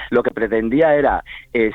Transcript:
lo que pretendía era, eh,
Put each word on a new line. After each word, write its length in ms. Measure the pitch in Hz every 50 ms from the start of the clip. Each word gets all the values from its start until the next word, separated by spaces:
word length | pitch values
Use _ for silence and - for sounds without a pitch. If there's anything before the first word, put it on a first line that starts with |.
| - -
lo 120 | - 120 117
que 80 | -
pretendía 640 | - - 110 107 107 113 110 113 117 143 165 160 147
era, 300 | 147 143 127 101 87 - - - - - _ -
eh, 160 | 120 113 110 104